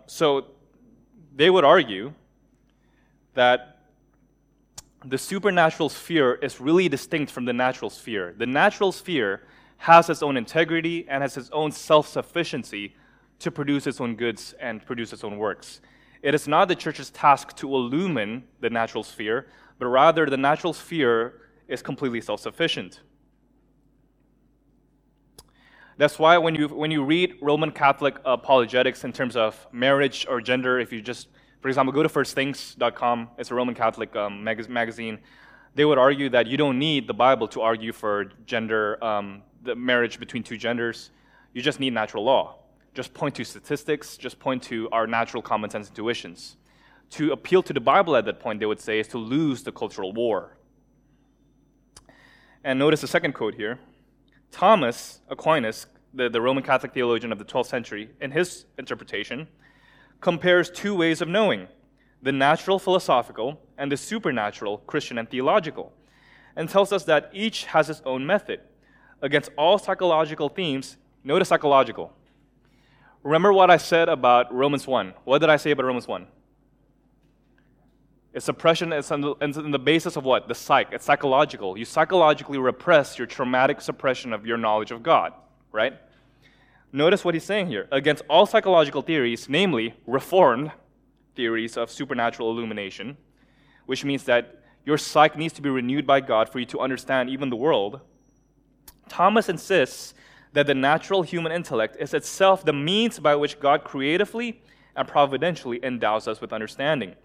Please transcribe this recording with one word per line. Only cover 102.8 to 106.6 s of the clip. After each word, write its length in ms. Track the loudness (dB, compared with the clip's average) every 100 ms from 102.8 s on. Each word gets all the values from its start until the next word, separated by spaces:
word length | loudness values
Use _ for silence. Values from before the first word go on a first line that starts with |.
| 0 0 -2 0
by 160 | 0 2
which 240 | 0 -2
God 240 | 2 2
creatively 800 | 0 -4 -2 0 -2 -4 -8 -10 _ _ _ -8
and 120 | -2
providentially 720 | 2 2 2 -2 -4 -6 -8
endows 440 | -6 -4 0 0 -2
us 140 | -8
with 120 | -8
understanding. 640 | -10